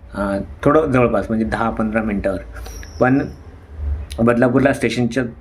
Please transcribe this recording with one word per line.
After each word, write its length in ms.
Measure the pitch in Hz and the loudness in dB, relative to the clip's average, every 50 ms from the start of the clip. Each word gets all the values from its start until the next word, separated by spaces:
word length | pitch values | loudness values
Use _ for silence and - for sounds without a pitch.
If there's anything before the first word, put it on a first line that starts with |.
| - - - | -20 -12 -6
अं, 280 | 98 101 98 98 98 98 - - - - | -4 -2 -2 -2 -2 -4 -6 -10 -2 0
थोडं 280 | 143 147 156 160 143 | 4 4 4 4 4
जवळपास 340 | - 127 120 113 110 101 95 - | 4 4 4 4 4 0 0 0
म्हणजे 160 | 113 110 113 | -2 -2 0
दहा 240 | 110 113 107 113 113 | 0 -2 -2 -2 -2
पंधरा 320 | 110 113 110 107 107 113 | -2 -2 -2 -2 -2 -2
मिनटावर. 360 | 110 110 101 98 92 98 95 - - - - - - - - - - - - - | -2 0 -2 -2 -2 -2 -4 -4 -6 -12 -14 -14 -14 -12 -12 -14 -14 -14 -2 0
पण 200 | 123 127 131 143 - - - - - - - - - - - - - - - - - - - - | 2 4 4 2 2 -2 -8 -14 -18 -20 -20 -20 -20 -18 -12 -8 -6 -4 -4 -4 -6 -8 -4 2
बदलापूरला 520 | 117 120 117 117 127 123 120 135 127 139 131 | 2 4 4 4 4 4 4 4 2 2 2
स्टेशनच्या 500 | - - 113 - 123 123 113 - 135 123 113 - - | 0 -2 -2 0 0 -2 0 0 -2 -4 -4 -8 -12